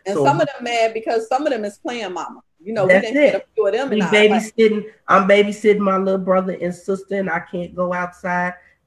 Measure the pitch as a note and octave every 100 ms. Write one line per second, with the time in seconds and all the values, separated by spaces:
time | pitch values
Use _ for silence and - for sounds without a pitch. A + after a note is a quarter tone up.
0 | F#3+ F3+ G3 D#4+ C#4+ C4+ A#3+ A#3 A3+ A3
1 | A3 A3+ A3+ C4 D4+ A#3 G#3 - D#4 A#3+
2 | F#3+ E3+ - - _ _ G3 A3+ F#3 F#3
3 | A3 C#4 C4 F#3+ - - G3+ A3 C#4 G#3+
4 | F3 G#3 G#3+ G#3+ - - A3 G#3 - -
5 | - F#3+ F#3+ G3+ G#3 G#3 G#3+ G3 G3 F#3+
6 | F#3+ F#3+ F#3 F#3 F#3 - F3 F3 - F#3+
7 | - G3 F#3+ E3+ - F3+ F3 F3 F3+ F3+
8 | F3 - F#3 F3+ F3+ F3 _ _